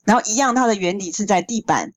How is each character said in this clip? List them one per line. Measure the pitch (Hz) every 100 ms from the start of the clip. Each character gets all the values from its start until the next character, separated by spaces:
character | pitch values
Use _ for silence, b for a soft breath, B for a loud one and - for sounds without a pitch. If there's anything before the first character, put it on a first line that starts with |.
| -
然 | 240
后 | -
一 | 220
样， | 269
它 | 240 240
的 | 202
原 | 180 196
理 | 185
是 | 156 202
在 | 185
地 | 175 233
板， | - 135 -